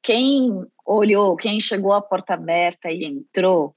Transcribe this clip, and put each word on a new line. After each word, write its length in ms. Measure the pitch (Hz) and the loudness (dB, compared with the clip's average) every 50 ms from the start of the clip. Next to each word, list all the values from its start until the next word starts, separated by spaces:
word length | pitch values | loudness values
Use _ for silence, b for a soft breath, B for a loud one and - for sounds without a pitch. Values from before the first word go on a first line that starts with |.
Quem 640 | - - 220 240 254 269 285 277 254 247 202 185 - - _ _ _ | 0 0 0 2 2 2 2 2 2 0 -2 -4 -8 -12 _ _ _
olhou, 500 | - 202 214 208 208 196 202 208 196 170 | -2 0 2 4 4 4 4 4 2 0
quem 240 | 165 - 220 208 214 | 0 -2 -4 -4 -2
chegou 340 | 214 - 196 196 190 196 202 | -4 -4 -4 -2 0 2 2
à 80 | 202 | 0
porta 320 | 202 - 190 185 185 - 185 | 0 -2 -4 -4 -2 -4 -6
aberta 560 | 165 165 165 170 175 175 175 175 _ - 170 | -6 -2 -2 0 0 0 0 -2 _ -8 -8
e 160 | 165 - 160 | -6 -6 -8
entrou 680 | 151 143 139 - _ - 185 185 185 185 170 147 147 _ | -8 -8 -12 -14 _ -4 0 2 2 2 2 0 -2 _